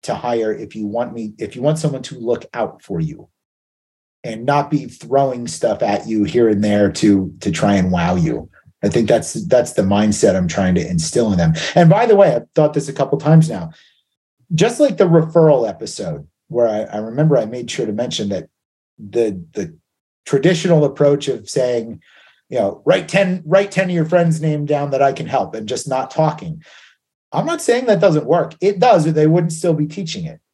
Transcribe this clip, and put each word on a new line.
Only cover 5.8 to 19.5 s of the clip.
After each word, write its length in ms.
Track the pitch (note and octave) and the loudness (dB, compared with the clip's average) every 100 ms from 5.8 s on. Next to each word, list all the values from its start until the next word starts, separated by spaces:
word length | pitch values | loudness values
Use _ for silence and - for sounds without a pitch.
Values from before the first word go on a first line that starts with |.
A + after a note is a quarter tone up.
at 240 | G#2 G2+ A2 | -2 -2 -2
you 160 | A2 | -2
here 240 | G2+ A#2+ A2+ | 0 2 2
and 160 | G#2 | 2
there 260 | G#2 G#2 G2+ | 2 2 2
to, 400 | D#2+ A2 G2 F#2 - | 2 2 2 0 -6
to 100 | - | -6
try 240 | E2 G#2 G2+ | 0 2 2
and 160 | F#2 | 2
wow 240 | F2+ E2+ F#2 | 0 0 0
you. 340 | D#2+ A#1+ - _ _ _ | 0 -2 -8 _ _ _
I 40 | G#2 | -2
think 220 | A#2+ G#2+ | 0 2
that's, 240 | A#2 - A2+ F2 | 0 0 -8 2
that's 260 | B2 A#2+ | 2 2
the 80 | - | -2
mindset 540 | G2 G2+ G#2+ G2+ G#2+ F#2 | 0 2 2 2 2 2
I'm 100 | F2+ | 0
trying 280 | F2+ F#2 F2+ | 0 0 0
to 140 | E2+ | 0
instill 440 | F2 D#2+ B2 A2+ | -4 -2 -2 0
in 40 | F#2 | 2
them. 160 | E2 D#3+ - - | 2 0 0 4
And 140 | E3+ | 6
by 160 | G3 A#3+ | 6 4
the 100 | G3+ | 6
way, 180 | F#3+ | 6
I've 160 | A#2+ - - | 4 -2 2
thought 180 | D3+ | 2
this 140 | D3+ - | 0 -6
a 60 | |
couple 240 | - C3+ - | -4 -2 -2
times 320 | D3 D#3+ D#3 | 4 6 4
now, 220 | G#2 E2 - _ _ _ _ _ _ _ | -2 -10 -14 _ _ _ _ _ _ _
just 260 | D#3+ G#3+ A#3+ | 0 0 2
like 160 | D4 E3+ | 0 2
the 140 | F#3+ | 4
referral 580 | E3 D#3+ E3+ D#3+ C#3 A2+ | 4 4 4 4 4 0
episode 580 | F#2+ G#2+ - F#2 D2 D2 _ _ | -4 -10 -8 -8 -8 -14 _ _
where 220 | A#2+ A#2 | 0 0
I, 140 | G#2+ | 0
I 140 | G#2+ G#2 | -4 -8
remember 380 | A2 A#2+ D#3 C#3 | -8 0 2 2
I 80 | A2 | 0
made 240 | B2 A#2+ | -8 -10
sure 160 | - A2 | -6 -4
to 60 | |
mention 380 | G#2 B2 - G2+ | -4 -4 -4 -6
that 180 | F#2+ - _ _ _ _ _ | -6 -10 _ _ _ _ _
the, 460 | G#2 A#2 A2+ F#2 E2 | -8 -2 -2 -2 -12